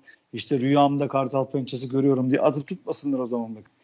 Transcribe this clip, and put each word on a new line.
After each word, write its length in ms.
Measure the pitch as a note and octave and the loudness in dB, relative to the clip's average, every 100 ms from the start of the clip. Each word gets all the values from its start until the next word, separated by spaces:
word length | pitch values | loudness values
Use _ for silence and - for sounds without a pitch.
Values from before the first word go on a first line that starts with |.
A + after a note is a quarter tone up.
| _ - _ | _ -20 _
İşte 260 | A#2 G#2 C#3+ | -12 -2 0
rüyamda 480 | B2+ C#3+ C#3+ C#3+ C#3 | 2 4 4 4 0
kartal 380 | C#3 C3 C3+ C3 | 0 0 -2 -2
pençesi 440 | C#3 B2+ C3 C3 | -4 -4 -6 -4
görüyorum 420 | C3 C#3 C3 B2+ | 2 2 2 2
diye 100 | C3 | 2
atıp 260 | D3+ C#3+ C#3+ | 2 0 -6
tutmasınlar 520 | F#3 - D#3+ C#3+ C3+ | -12 -8 -8 -4 -4
o 80 | B2 | -2
zaman 280 | A#2+ A2+ A2 | -4 -6 -12
bak. 80 | G2+ _ | -16 _